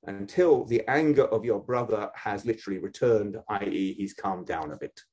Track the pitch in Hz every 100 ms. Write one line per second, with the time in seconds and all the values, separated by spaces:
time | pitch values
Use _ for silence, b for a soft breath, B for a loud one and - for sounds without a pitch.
0 | - 98 101 - 180 139 - 117 - 139
1 | 156 143 131 110 113 101 - 123 117 107
2 | 104 - 110 101 117 107 - 92 98 -
3 | 123 110 104 107 - 104 101 98 95 95
4 | 98 - 101 92 90 85 76 73 - -
5 | _